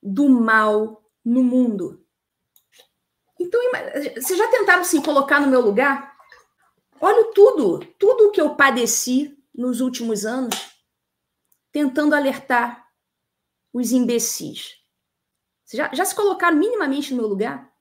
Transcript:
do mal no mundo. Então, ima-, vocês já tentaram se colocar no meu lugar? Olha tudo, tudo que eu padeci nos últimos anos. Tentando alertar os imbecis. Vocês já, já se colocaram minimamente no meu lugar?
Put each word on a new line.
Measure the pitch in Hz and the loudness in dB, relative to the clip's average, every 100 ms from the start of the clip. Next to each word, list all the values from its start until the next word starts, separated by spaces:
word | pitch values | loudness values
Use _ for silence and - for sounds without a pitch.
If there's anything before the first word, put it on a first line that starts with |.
do | 202 196 285 | -6 0 2
mal | 254 220 220 214 214 220 - _ _ | 2 4 2 2 0 -2 -10 _ _
no | 233 247 | -2 0
mundo. | 254 254 247 202 156 - _ _ _ _ _ _ _ _ _ _ _ _ _ _ | 2 2 0 -2 -8 -12 _ _ _ _ _ _ _ _ _ _ _ _ _ _
Então, | 349 466 | -4 -2
ima-, | 494 494 - - 294 - | -2 -4 -6 -8 -8 -8
vocês | 262 370 | -6 -2
já | 453 | 0
tentaram | 508 392 359 | 0 2 2
se | 349 311 | 2 -2
colocar | 302 277 269 294 | 0 0 2 2
no | 285 | 2
meu | 254 | 2
lugar? | 226 202 277 262 - _ _ - _ _ _ _ _ _ | 2 0 0 -2 -8 _ _ -20 _ _ _ _ _ _
Olha | 349 480 453 | 2 2 2
tudo, | - 403 311 208 165 - _ | 6 6 6 0 -2 -8 _
tudo | 392 494 415 | 2 6 4
que | 415 | 4
eu | 302 | -2
padeci | - 269 240 226 - - 254 294 - _ | 2 2 2 -2 -2 -2 -2 -2 -12 _
nos | - 247 233 | -8 -6 -4
últimos | 254 247 233 214 | -4 -4 -6 -4
anos. | 214 254 247 - - _ _ _ _ _ _ _ _ _ _ | -4 -6 -6 -8 -12 _ _ _ _ _ _ _ _ _ _
Tentando | 294 294 262 302 | -2 -2 0 0
alertar | 294 277 - - 247 240 - _ _ _ _ _ _ _ _ _ | 2 0 -4 -2 -2 -2 -10 _ _ _ _ _ _ _ _ _
os | 247 233 | -6 0
imbecis. | 254 240 233 233 - 160 - - - _ _ _ _ _ _ _ _ | 0 0 -2 -4 -8 -12 -14 -18 -20 _ _ _ _ _ _ _ _
Vocês | _ 220 | _ -8
já, | 302 | -6
já | 254 | -4
se | 381 | -4
colocaram | - 403 359 349 311 | -2 -2 0 0 2
minimamente | 403 466 302 269 277 | 0 -2 -2 -4 -4
no | 254 | -6
meu | 220 | -4
lugar? | 196 151 139 - _ | -4 -6 -8 -18 _